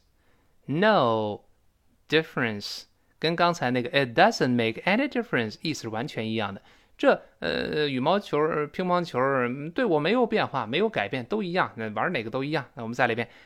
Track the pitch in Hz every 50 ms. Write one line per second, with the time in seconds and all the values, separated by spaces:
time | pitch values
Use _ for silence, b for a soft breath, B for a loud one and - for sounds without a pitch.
0 | _ _ _ _ _ _ _ _ _ _ _ _ _ - 135 160 196 220 214 180
1 | 139 120 113 110 107 107 104 - - _ _ _ _ _ _ _ _ _ _ _
2 | _ - - 156 160 - - - 135 117 107 101 101 - - - - - _ _
3 | _ _ _ _ - 156 170 165 175 175 175 - - 123 123 127 120 120 - 143
4 | 139 127 117 135 175 220 226 - 160 131 123 120 117 113 113 - - 175 190 226
5 | 285 285 - 254 226 - - 135 117 107 104 - - 165 143 - - 117 107 110
6 | 123 156 - - 113 110 110 113 107 98 98 - b b b b b b b -
7 | - 285 233 - - - _ _ - 80 - - - - - 151 151 147 139 127
8 | 127 151 185 208 202 - - 147 151 156 170 156 151 147 - - 185 180 180 180
9 | 175 165 - 123 127 135 139 135 123 120 123 139 143 160 170 - 262 226 170 151
10 | 147 165 220 254 247 214 220 208 151 117 - 139 117 107 120 160 202 226 220 123
11 | 101 101 - 131 120 - - 220 208 175 170 185 156 117 - 117 113 110 104 110
12 | 117 165 185 139 110 113 110 131 135 143 151 156 131 - _ - 117 110 120 120
13 | 131 123 117 113 117 B B B B